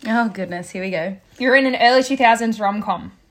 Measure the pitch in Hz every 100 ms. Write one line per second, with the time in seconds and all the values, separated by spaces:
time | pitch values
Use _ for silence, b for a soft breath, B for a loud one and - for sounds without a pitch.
0 | 220 233 226 190 180 175 175 190 190 170
1 | 180 190 _ - 254 269 262 254 240 262
2 | 262 269 233 226 226 214 202 208 208 175
3 | - - _